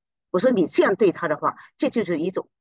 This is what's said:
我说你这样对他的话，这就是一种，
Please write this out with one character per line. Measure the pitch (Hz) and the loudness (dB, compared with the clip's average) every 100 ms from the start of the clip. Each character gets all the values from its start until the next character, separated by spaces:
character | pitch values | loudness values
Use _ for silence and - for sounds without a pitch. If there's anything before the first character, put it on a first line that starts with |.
| _ _ _ | _ _ _
我 | 180 | 0
说 | 254 | 2
你 | 226 156 | 2 2
这 | - | 2
样 | 277 185 | 2 2
对 | 196 | 2
他 | - 165 | 2 -4
的 | 151 | -2
话， | 151 - - - | -4 -6 -12 -6
这 | 277 | -4
就 | 240 175 | -2 -2
是 | 160 | -4
一 | 175 | -4
种， | - - _ | -6 -8 _